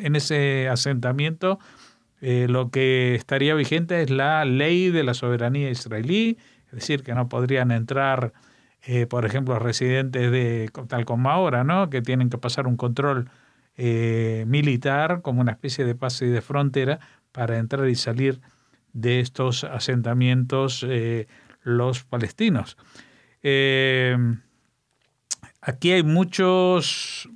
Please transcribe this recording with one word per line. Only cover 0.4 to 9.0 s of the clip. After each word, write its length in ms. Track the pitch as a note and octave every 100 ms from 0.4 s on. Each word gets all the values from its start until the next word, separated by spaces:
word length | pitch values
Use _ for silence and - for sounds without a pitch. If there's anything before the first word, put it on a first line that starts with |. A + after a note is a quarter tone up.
| C#3+ C3+ C3
asentamiento, 880 | B2 C#3 C3 B2 C3 D3+ D#3+ F#3 G3 - - - _ _ -
eh, 260 | C3 B2 B2
lo 200 | B2 B2+
que 460 | C3 C3 B2+ B2+ A#2+
estaría 400 | - C#3 C#3+ D#3
vigente 460 | C#3 D#3 E3 F3
es 80 | C#3+
la 360 | C3+ C#3 D#3 D3
ley 440 | B2+ D3+ F3 F#3
de 140 | E3+
la 100 | C3+
soberanía 560 | A#2+ B2 A#2+ A#2+ C#3 C#3
israelí, 680 | A#2+ A2+ A2 A#2+ G3+ A3+ A3+ _ _ _
es 40 |
decir, 320 | A#2+ - C#3+
que 100 | B2+
no 160 | A#2+ B2
podrían 420 | B2 B2+ C3+ B2
entrar, 640 | A#2 A2+ C3+ C#3 C3 A#2+ - _ _ _ _
eh, 220 | - B2